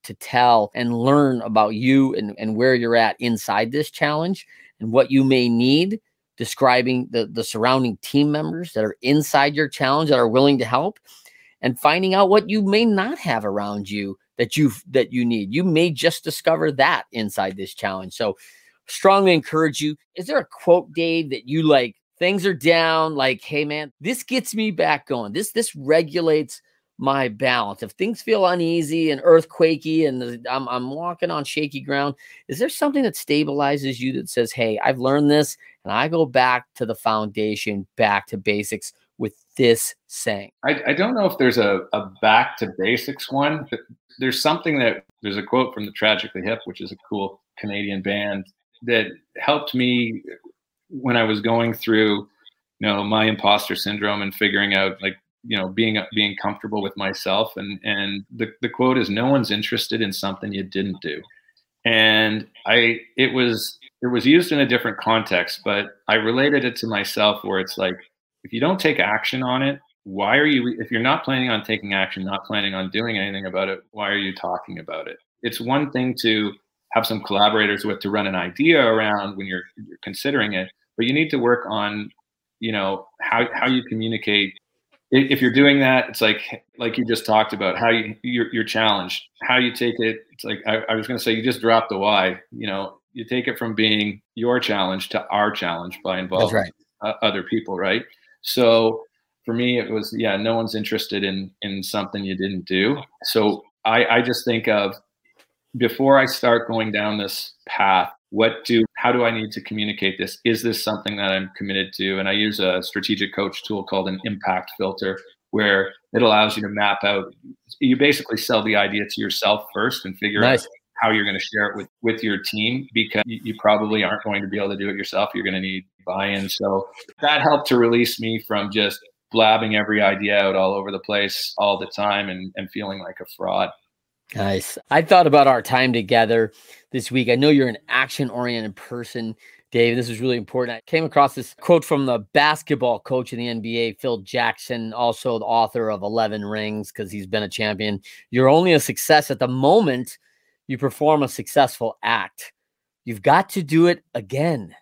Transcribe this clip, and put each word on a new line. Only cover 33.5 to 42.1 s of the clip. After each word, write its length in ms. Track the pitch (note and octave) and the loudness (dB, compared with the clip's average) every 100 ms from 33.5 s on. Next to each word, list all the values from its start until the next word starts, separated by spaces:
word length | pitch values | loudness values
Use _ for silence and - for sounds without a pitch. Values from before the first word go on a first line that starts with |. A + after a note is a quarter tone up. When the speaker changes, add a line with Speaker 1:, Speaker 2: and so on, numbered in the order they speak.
| C#3+ C#3+ C#3+ C#3 B2 | 0 0 0 -2 -4
Speaker 1:
you 120 | B2+ | -4
that 140 | C3 B2 | -4 -4
says, 220 | - A#2 | -2 -2
"Hey, 300 | - A2+ G#2+ | 0 0 2
I've 180 | - C3+ | 0 0
learned 320 | B2+ C#3+ C#3+ | 2 4 4
this 260 | D3 D3 - - _ | 4 2 -6 -18 _
and 80 | G2 | -4
I 160 | G#2 D3+ | -2 0
go 180 | E3 D3 | 0 2
back 400 | B2+ B2+ B2 - | 4 2 0 -4
to 100 | - | -8
the 120 | A2+ A2 | -6 -2
foundation, 880 | A2+ A2 G#2+ G2+ G#2+ G#2 - G2+ F#2+ | -2 0 -2 -2 -2 -2 -4 -6 -8
back 320 | - G#2+ G2+ - | 0 2 2 -4
to 80 | G#2 | -6
basics 560 | G2+ G#2 G#2 G#2+ - _ _ - | -2 -2 -4 -8 -10 _ _ -8
with 200 | A2 _ _ - | -8 _ _ 2
this 380 | B2 A2+ - - _ | 4 4 0 -10 _
saying"? 420 | - - G2+ G2+ _ | -8 -6 -6 -8 _
Speaker 2:
I, 180 | C#3 C#3+ - | -2 -2 -2
I 40 | |
don't 220 | D3 G#3+ | 0 0
know 120 | B3+ F#3+ | 0 -2
if 120 | - | 2
there's 200 | B2+ A#2+ | 2 4
a, 240 | G2+ G2 - | 2 0 -2
a 140 | G#2 G2 | -6 -6